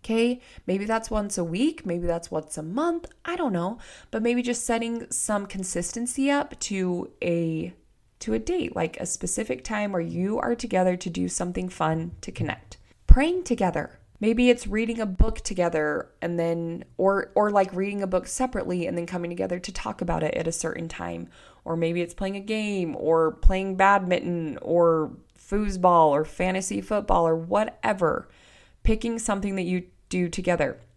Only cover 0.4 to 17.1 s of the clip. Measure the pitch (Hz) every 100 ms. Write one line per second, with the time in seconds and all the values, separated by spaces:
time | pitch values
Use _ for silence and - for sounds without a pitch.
0.4 | - - - 190 208 226 226 214 202 190
1.4 | 170 180 294 320 - 175 175 170 - 160
2.4 | - - 156 220 339 339 - - - 359
3.4 | 285 180 180 233 - - - 226 233 247
4.4 | 240 233 - 226 233 233 - - - 208
5.4 | 202 196 185 175 175 233 240 - 277 285
6.4 | - - - 196 185 175 - _ 175 170
7.4 | 165 160 175 - _ _ _ _ - 220
8.4 | 220 359 - - 190 - 180 - 180 -
9.4 | 220 - - 214 208 185 165 170 190 214
10.4 | - 240 220 190 185 180 180 175 180 -
11.4 | 180 180 185 - 160 160 170 - - -
12.4 | 156 - - - - _ - 247 311 370
13.4 | 349 - 269 - - - - - 214 226
14.4 | 247 240 - 208 226 233 214 185 220 220
15.4 | - 180 170 160 151 147 - _ 170 170
16.4 | 170 170 165 170 - - 190